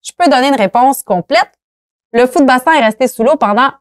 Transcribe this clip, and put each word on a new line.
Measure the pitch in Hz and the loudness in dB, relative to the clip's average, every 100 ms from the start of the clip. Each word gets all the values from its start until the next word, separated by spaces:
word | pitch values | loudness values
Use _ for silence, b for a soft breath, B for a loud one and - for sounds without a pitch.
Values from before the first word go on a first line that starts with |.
Je | - - | -16 -2
peux | 349 | 0
donner | 262 269 | 2 0
une | 269 | 0
réponse | 196 233 262 262 | 0 0 0 -2
complète. | - 185 - 330 - _ _ _ _ _ _ | -4 -6 -2 -2 -2 _ _ _ _ _ _
Le | 233 247 | -2 0
fond | 320 | 2
de | 262 | 2
bassin | 254 285 | 2 2
est | 311 | 2
resté | 220 214 254 | 0 0 -4
sous | - | -2
l'eau | 233 311 | -2 0
pendant | 208 208 269 - | 0 0 -2 -4